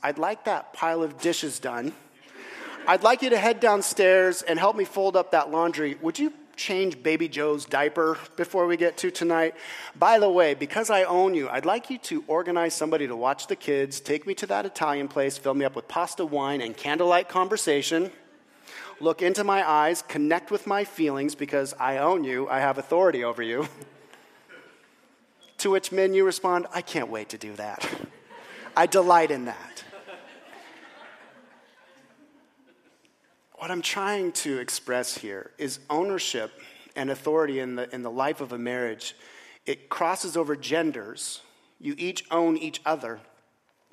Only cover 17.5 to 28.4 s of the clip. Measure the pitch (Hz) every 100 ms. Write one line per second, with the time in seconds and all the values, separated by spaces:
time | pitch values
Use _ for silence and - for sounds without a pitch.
17.5 | 214 - 143 135 165 185 - - _ _
18.5 | _ - - - - 156 160 175 190 202
19.5 | 196 170 151 151 170 - 151 147 170 -
20.5 | 208 - 202 202 - 156 139 143 147 143
21.5 | 143 135 - 127 135 147 185 135 127 135
22.5 | 131 139 135 135 165 185 143 120 117 113
23.5 | 120 151 - - - - - - _ _
24.5 | - - _ _ _ _ _ _ _ _
25.5 | - 202 190 190 190 190 190 190 175 190
26.5 | 180 175 170 175 160 117 110 104 107 107
27.5 | 104 104 101 - - - - - -